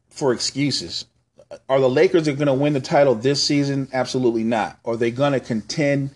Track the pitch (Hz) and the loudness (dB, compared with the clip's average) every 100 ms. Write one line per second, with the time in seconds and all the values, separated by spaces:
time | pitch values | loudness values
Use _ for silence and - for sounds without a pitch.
0 | _ - 143 113 - 131 143 - 85 - | _ -4 -2 -2 -4 -4 -4 -4 -6 -12
1 | - _ _ _ - - - 139 131 131 | -14 _ _ _ -20 -16 -2 2 4 4
2 | 185 180 156 135 147 131 147 147 - 151 | 4 4 0 0 0 0 0 -2 0 2
3 | 143 117 127 139 - 147 139 139 135 131 | 4 2 0 0 0 0 0 -2 -4 -4
4 | 127 131 123 113 113 117 92 - - 113 | -2 0 0 2 0 0 -2 -6 -6 -2
5 | 120 120 143 135 - 113 - - 147 143 | -2 0 0 0 -2 -6 -4 -2 0 0
6 | 139 | -2